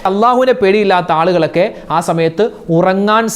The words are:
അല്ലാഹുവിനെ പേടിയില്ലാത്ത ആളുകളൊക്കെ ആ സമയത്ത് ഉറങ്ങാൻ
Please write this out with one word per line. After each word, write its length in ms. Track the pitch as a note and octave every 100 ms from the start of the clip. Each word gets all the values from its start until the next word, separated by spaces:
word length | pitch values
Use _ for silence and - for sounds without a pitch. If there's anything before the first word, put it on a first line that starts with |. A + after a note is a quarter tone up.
| F#3+
അല്ലാഹുവിനെ 460 | G3+ A#3 B3 B3+ B3
പേടിയില്ലാത്ത 500 | G3 G#3+ G3 F3+ E3+ D#3+
ആളുകളൊക്കെ 460 | F3 F3+ D3+ E3 G#3+ - -
ആ 80 | D#3 E3
സമയത്ത് 360 | E3 E3 E3 A#3 - - E3
ഉറങ്ങാൻ 460 | F#3 F#3+ G#3 G#3+ A3+